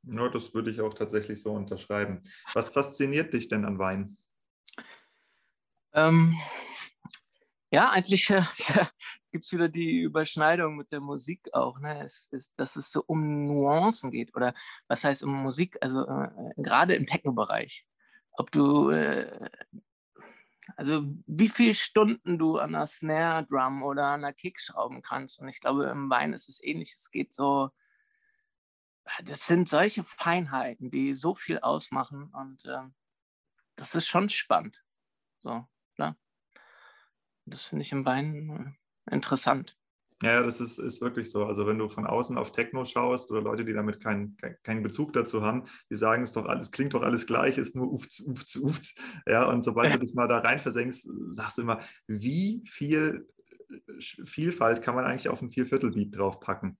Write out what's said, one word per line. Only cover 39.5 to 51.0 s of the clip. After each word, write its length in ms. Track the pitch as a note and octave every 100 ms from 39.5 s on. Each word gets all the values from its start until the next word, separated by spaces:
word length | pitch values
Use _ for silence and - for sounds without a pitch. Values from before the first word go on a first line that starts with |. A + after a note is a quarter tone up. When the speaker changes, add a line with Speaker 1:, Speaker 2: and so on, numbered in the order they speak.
| C3+ - _ _ _ _ _
Speaker 1:
Ja, 200 | A2+ A#2+
das 180 | A#2+ A#2
ist, 180 | A#2+ -
ist 240 | A#2 -
wirklich 280 | B2 A#2+ A2
so. 140 | G#2
Also 220 | G#2 G2+ G#2
wenn 100 | A2
du 120 | G#2+
von 180 | - G#2+
außen 320 | A2+ B2 B2
auf 140 | B2
Techno 320 | - A#2 C3
schaust 460 | B2 - B2 B2 -
oder 120 | G#2+
Leute, 220 | G#2+ A2
die 100 | A2+
damit 280 | G#2+ G#2+ G#2
kein, 340 | A2+ G2+ G#2 -
kein, 200 | - -
keinen 200 | - A2
Bezug 300 | G#2 - D3+
dazu 300 | B2+ A#2 A2+
haben, 220 | G#2+ A#2+ B2+ - _
die 60 | G#2+
sagen, 260 | A2 A#2
es 100 | B2
doch 140 | A#2 G#2
alles, 240 | - -
klingt 240 | - C#3
doch 80 | C3+
alles 240 | - A#2+ -
gleich, 320 | A#2 C3+ C3+
ist 180 | - C3
nur 160 | B2+
ufts, 280 | C#3+ - -
ufts, 360 | C#3 B2+ - A#2+
ufts. 380 | C#3+ - - - - D#3 -
Ja, 180 | A#2 C3
und 120 | A#2+
sobald 280 | A#2+ A2 B2
Speaker 2:
Ja. 60 | C#3+
Speaker 1:
du 80 | B2
dich 80 |
mal 140 | B2 A#2+
da 100 | A#2+
rein 220 | A#2 B2
versenkst, 460 | C3 A#2 B2 B2+